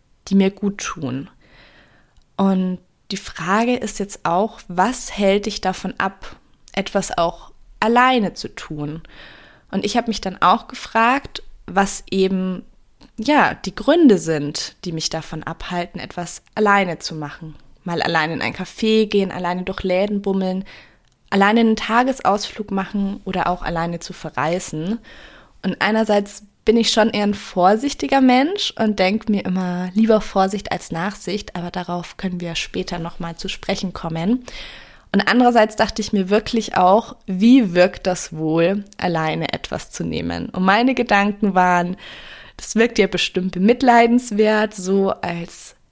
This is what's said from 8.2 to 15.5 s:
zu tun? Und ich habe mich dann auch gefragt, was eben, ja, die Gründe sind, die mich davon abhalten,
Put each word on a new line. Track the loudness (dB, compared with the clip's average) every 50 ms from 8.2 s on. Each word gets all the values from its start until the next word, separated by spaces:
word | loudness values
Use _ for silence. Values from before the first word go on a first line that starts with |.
| 0 -2 -4
zu | -8 -12 -12 -12
tun? | -12 -12 -10 -8 -8 -6 -8 -8 -12 -14 -18 -20 -20 -20 -20 -20 -20 -20 -20 _ _ _ -6
Und | -4 -2 -2
ich | 0 -2
habe | -2 -2
mich | -2 -6 -4
dann | -6 -8 -2 2
auch | 4 4 4 2 -2 -12
gefragt, | -16 -14 -12 -4 0 2 2 2 2 -2 -4 -8 -16 -16 -16 -16 -20 -20 -12
was | -2 0 0 0 0 0 -6 -4 -2
eben, | 0 2 2 2 2 0 -2 -4 -4 -8 -10 -18 _ _ _ _ _ _ -20 _ -10
ja, | -6 0 2 4 4 4 2 0
die | -4 -8 -10 -8
Gründe | -2 2 4 6 8 8 8 8
sind, | 6 4 -2 -2 -2 -2 -4 -6 -8 -10 -10 -12 -12 -10
die | -8 -6
mich | -6 -6 -6
davon | -6 -6 -8 -8 -10 -10 -8
abhalten, | -10